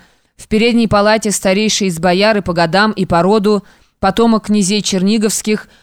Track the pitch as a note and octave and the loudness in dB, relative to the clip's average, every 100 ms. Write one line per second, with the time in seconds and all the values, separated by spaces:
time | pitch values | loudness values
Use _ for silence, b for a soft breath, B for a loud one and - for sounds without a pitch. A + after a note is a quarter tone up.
0 | b b b _ - G#3+ A#3 A#3 A3+ G#3 | b b b _ -4 0 2 2 2 2
1 | G3+ A3 G#3 F#3+ G3+ F#3+ G#3+ - F#3+ E3 | 2 0 -2 -2 -2 0 0 -2 -4 -2
2 | F3+ F3+ G#3 G#3+ F3+ F3 E3+ F3+ G#3+ G3+ | 0 2 2 0 -2 -2 0 2 0 -2
3 | F#3 E3+ F3 A3 G3+ G3+ b b b _ | -2 0 2 2 2 -2 b b b _
4 | F#3+ F#3 A#3 A3 - G#3+ F#3 G#3 - G3+ | -2 2 2 2 0 -2 0 -2 -2 -2
5 | F#3+ A3+ G#3+ - - G#3+ - b | 0 0 -2 -4 -4 -4 -6 b